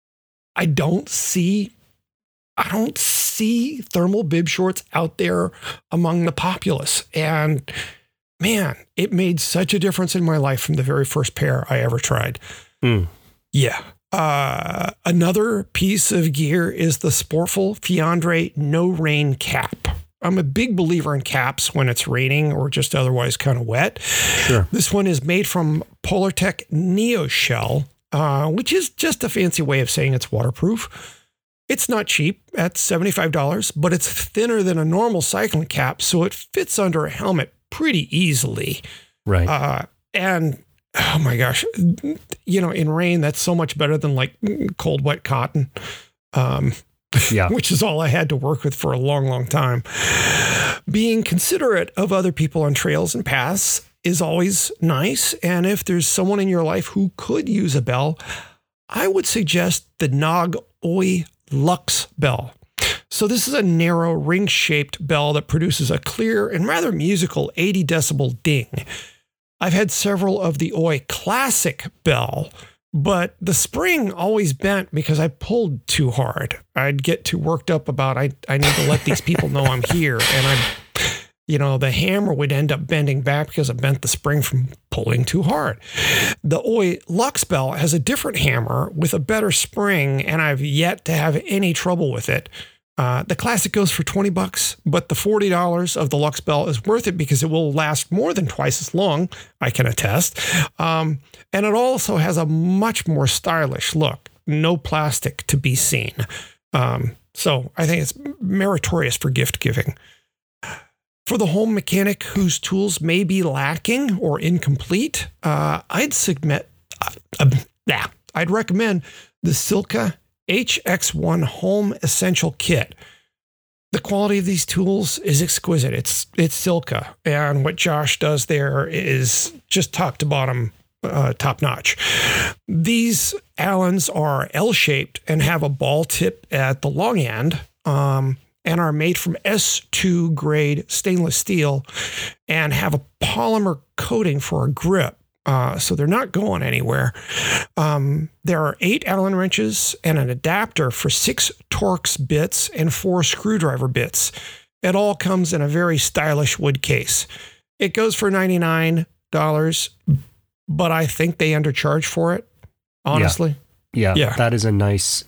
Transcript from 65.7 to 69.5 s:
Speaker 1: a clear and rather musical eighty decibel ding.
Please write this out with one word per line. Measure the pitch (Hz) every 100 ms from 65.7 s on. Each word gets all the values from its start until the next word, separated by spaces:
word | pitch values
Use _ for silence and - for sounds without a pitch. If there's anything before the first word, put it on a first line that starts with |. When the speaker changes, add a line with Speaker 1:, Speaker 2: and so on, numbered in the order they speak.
| - 135
Speaker 1:
a | 143
clear | - - 226 226 208
and | 180 202
rather | 330 339
musical | 170 156 196 170 - 143 -
eighty | 180 190
decibel | 156 165 - 143 135 123
ding. | - 143 113 - - - - _ _ _ _